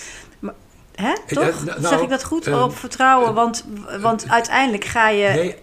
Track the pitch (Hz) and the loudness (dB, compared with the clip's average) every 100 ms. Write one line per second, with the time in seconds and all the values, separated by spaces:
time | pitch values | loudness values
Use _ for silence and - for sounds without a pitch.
0 | - - - - - - - _ - - | -16 -18 -20 -14 -14 -14 -20 _ -20 -6
1 | 208 370 - - - - 147 - 151 165 | -4 -4 -4 0 0 0 -6 -4 0 0
2 | 170 262 - 320 - 147 247 - 247 - | 0 -2 -2 -4 -2 0 0 -2 -12 0
3 | 262 262 233 220 233 220 - 208 208 196 | 4 6 4 2 0 0 -10 -14 -10 -2
4 | 220 226 - 233 233 247 269 208 - 240 | 0 0 2 0 2 0 2 -2 -2 2
5 | 220 208 202 160 175 - | 2 4 2 2 0 -4